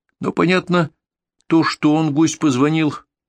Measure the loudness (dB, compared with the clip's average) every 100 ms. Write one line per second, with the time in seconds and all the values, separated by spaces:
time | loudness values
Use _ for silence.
0 | _ _ -6 0 0 0 0 -2 -2 -6
1 | _ _ _ _ _ 0 0 -2 0 2
2 | 0 0 0 0 -2 0 0 0 -2 -4
3 | -14 _